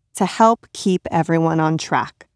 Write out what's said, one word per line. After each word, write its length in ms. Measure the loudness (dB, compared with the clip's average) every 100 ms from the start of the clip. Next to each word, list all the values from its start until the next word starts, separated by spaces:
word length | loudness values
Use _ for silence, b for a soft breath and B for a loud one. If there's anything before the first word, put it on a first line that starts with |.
| _
to 100 | -4
help 420 | -4 4 4 2 -6
keep 300 | -6 -2 -2 -2
everyone 500 | -2 0 0 0 0
on 160 | 0 -2
track. 500 | -2 -4 -4 -12 -20